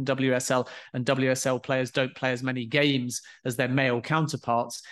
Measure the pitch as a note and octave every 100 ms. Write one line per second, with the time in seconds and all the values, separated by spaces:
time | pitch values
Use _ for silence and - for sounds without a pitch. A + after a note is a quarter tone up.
0 | C3+ C3 C3 B2 - B2+ A#2+ - - B2+
1 | A#2+ C3+ C3 B2+ C3+ B2+ - C3 B2 -
2 | B2+ - C3 B2 C3 B2+ A#2 C#3+ D3 C3+
3 | B2 - - - C3 A#2+ B2 C3 C3+ A#2+
4 | - D#3+ D3+ C3+ - A#2 A#2+ - -